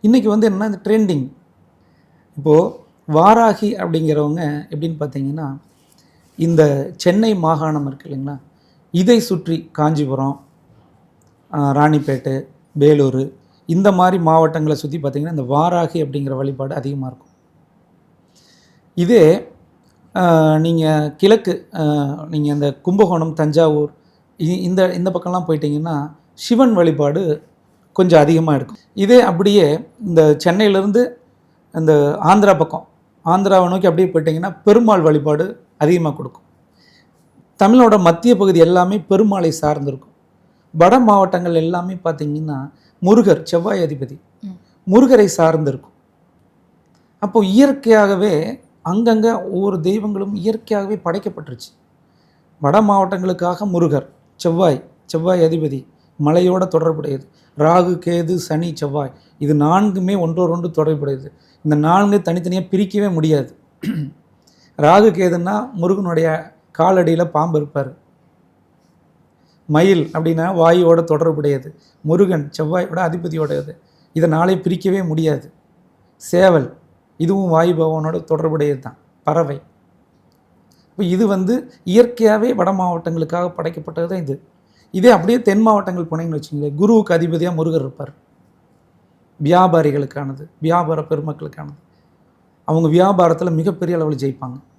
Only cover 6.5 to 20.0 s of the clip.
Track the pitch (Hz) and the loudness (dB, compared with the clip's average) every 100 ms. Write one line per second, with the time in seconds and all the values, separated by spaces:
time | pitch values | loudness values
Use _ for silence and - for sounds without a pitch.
6.5 | 165 151 139 143 175 180 190 226 202 160 | 4 4 2 -6 -2 0 2 0 0 0
7.5 | 160 156 151 139 139 - 135 139 143 _ | 0 -2 -4 -6 -10 -14 -10 -10 -12 _
8.5 | _ _ _ _ 170 185 233 226 180 - | _ _ _ _ -2 2 2 2 -6 -4
9.5 | 160 - - 151 156 143 131 135 139 _ | -8 -8 -2 -2 0 -2 -2 -4 -6 _
10.5 | _ _ _ _ _ _ _ _ _ _ | _ _ _ _ _ _ _ _ _ _
11.5 | - 143 139 151 151 139 135 139 135 - | -4 0 2 2 2 0 -6 -4 -6 -8
12.5 | _ _ 151 143 147 135 127 135 - _ | _ _ 2 4 4 2 0 -6 -10 _
13.5 | _ - 165 196 185 185 185 160 160 160 | _ -4 0 2 4 2 2 2 2 2
14.5 | 160 151 151 147 160 143 139 151 160 123 | 0 -4 -4 -6 -8 -6 -6 -6 -6 -2
15.5 | 139 170 175 160 170 147 143 139 131 139 | 0 0 0 -2 -4 -6 -6 -8 -6 -6
16.5 | 131 135 156 135 143 131 123 _ _ _ | -6 -8 -8 -8 -10 -12 -14 _ _ _
17.5 | _ _ _ _ _ _ _ _ _ _ | _ _ _ _ _ _ _ _ _ _
18.5 | _ _ _ _ - 175 233 156 185 - | _ _ _ _ -4 2 6 6 4 -4
19.5 | _ _ _ _ _ | _ _ _ _ _